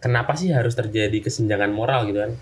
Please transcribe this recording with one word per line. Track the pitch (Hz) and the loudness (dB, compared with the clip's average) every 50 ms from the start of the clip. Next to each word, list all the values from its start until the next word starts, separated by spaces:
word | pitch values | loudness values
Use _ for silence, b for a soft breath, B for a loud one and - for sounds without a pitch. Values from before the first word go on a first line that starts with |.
kenapa | - 127 120 117 120 - 147 | 2 2 2 2 2 0 -2
sih | 156 180 185 160 | -2 0 2 2
harus | 131 113 120 117 | 2 2 2 0
terjadi | - 117 107 104 110 107 104 104 110 | 0 -4 -2 0 0 0 2 0 0
kesenjangan | 107 131 123 - 117 107 107 98 101 101 104 | -2 -2 -2 0 0 0 2 2 0 0 0
moral | 107 113 123 135 127 113 104 | 0 0 0 0 0 0 0
gitu | 98 101 104 | -2 -2 -2
kan? | 110 117 120 | -4 -4 -10